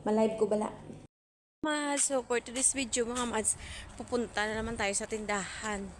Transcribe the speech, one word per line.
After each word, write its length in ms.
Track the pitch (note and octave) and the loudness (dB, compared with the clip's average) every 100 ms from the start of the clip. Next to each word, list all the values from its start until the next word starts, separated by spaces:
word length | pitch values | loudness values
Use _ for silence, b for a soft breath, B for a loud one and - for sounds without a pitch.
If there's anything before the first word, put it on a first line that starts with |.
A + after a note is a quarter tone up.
Malive 320 | G#3+ G#3+ A3 A3 | 4 4 4 4
ko 160 | G#3 | 2
bala. 160 | G#3+ G#3+ - - - - _ _ _ _ _ | 2 0 -6 -14 -16 -18 _ _ _ _ _
Mads, 480 | D#4 D4+ D4 C#4+ - | -2 0 2 2 2
so 160 | C4+ A#3 | 0 2
for 160 | A#3+ | 0
today's 320 | A#3+ A#3+ C4 C4 | 0 0 2 2
video, 320 | B3+ B3+ A#3 | 0 0 0
mga 160 | B3 | 0
Mads, 320 | A#3+ A3 G3+ - B B B - | 0 2 0 -2 B B B -12
pupunta 480 | A#3 B3 A3+ - | -2 0 0 0
na 160 | G#3+ A3 | 0 0
naman 160 | A3 A3+ | -2 0
tayo 160 | G3+ | 0
sa 160 | G3+ A3 | 0 -2
tindahan. 800 | A3 G#3 G#3 F3 - G#3+ G#3 G3 | -4 0 -2 -2 -4 -2 -2 -4